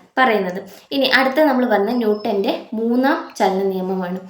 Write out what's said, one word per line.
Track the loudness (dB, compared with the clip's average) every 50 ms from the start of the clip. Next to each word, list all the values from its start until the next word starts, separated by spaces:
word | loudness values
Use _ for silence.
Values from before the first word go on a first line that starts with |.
| -18 _ 0
പറയുന്നത്. | 2 4 4 4 2 0 -2 -4 -8 -10 -12 -18 -20 -12 -6
ഇനി | -2 0 2 2
അടുത്ത | 4 2 2 2 2 2 2
നമ്മൾ | 4 4 2 2
പറഞ്ഞ | 2 2 0 0 0 -2
ന്യൂട്ടൻ്റെ | 0 0 0 0 -2 -2 -4 -2 -2 -2 -2 -4 -4 -6 -8 -6
മൂന്നാം | -4 -2 0 0 2 2 2 0 -2 -4 -8 -4
ചലന | -2 0 0 0 0 0
നിയമമാണ്. | -2 -2 -2 -4 -4 -4 -4 -4 -4 -6 -8 -10